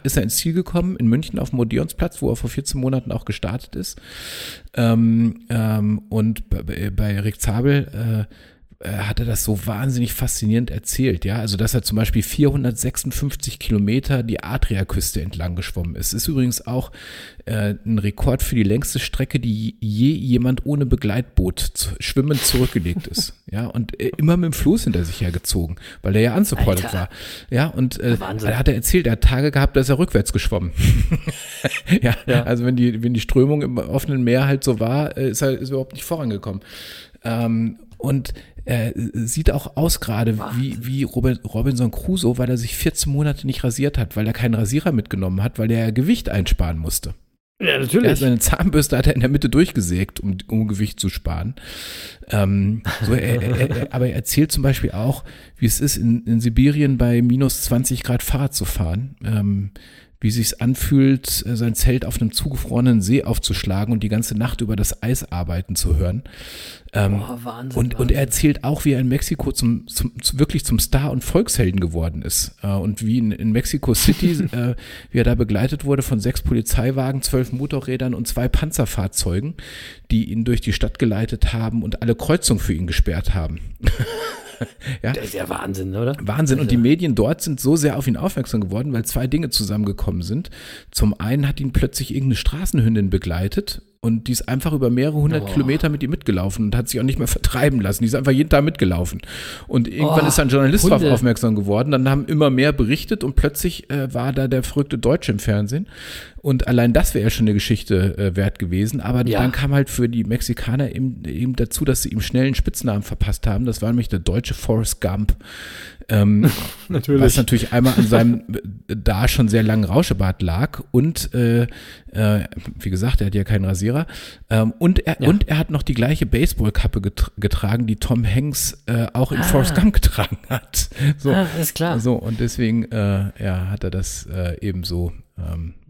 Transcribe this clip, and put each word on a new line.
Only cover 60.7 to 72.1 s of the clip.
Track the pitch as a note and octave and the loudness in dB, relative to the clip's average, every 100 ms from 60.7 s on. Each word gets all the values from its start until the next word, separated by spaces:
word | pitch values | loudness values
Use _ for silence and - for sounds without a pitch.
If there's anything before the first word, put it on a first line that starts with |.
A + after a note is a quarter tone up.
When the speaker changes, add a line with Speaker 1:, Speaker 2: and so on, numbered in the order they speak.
| C3 - C#3 C3+ C3 - - - | 0 2 4 4 4 0 -6 -4
Speaker 1:
äh, | A#2 | -2
sein | A#2 G#2+ | -2 2
Zelt | - B2+ | 2 2
auf | B2 - | -2 -2
einem | A2 | -2
zugefrorenen | - - - - A#2+ B2+ A2+ | -2 -4 -4 -2 2 4 4
See | F#2+ C3+ | 4 2
aufzuschlagen | - A2+ - F#2+ A2 F#2+ A2 | 2 -2 -2 -2 -2 -2 0
und | A2 | -2
die | G#2 | 0
ganze | A2 A2+ G#2 | -2 -2 -2
Nacht | A#2+ - | -4 -2
über | G#2+ | -2
das | G#2 G2+ - | 0 -2 -2
Eis | A2+ C3 - | -4 -4 -4
arbeiten | F2 E2+ E2+ - F2+ | -6 -4 -4 -4 -2
zu | G2 D#2 | 2 2
hören. | F2 G#2 - - - - - - - | 2 -2 -6 -16 -18 -16 -18 -18 -6
Ähm, | - G2 G2+ | 0 2 2
Speaker 2:
Boah, | G#2+ E3+ | -2 -8
Wahnsinn, | A#2+ A#2 C3 A#2+ | -10 -10 -6 -2
Speaker 1:
und, | A#2+ | -2
und | B2+ C3 | 0 2
er | C3+ | 2
Speaker 2:
Wahnsinn. | |
Speaker 1:
erzählt | C3+ - D3+ C#3+ | 2 2 2 2
auch, | - D3+ | 0 0
wie | D3+ | 2
er | C3 | 2
in | B2+ | 2
Mexiko | C#3 - D#3 C3+ | 0 -2 -2 -4
zum, | - A#2 A#2 - | 0 0 0 -4
zum, | - - B2 | -4 -4 -2
zum, | - C3 | -2 0
wirklich | D3+ D#3 | 0 0
zum | - A2 | 0 0
Star | - C3 C#3+ | 2 0 0
und | B2 | -2
Volkshelden | - F3 - - F#2 F#2 | 0 0 0 0 0 2
geworden | E2+ E2 E2 | -2 -2 -4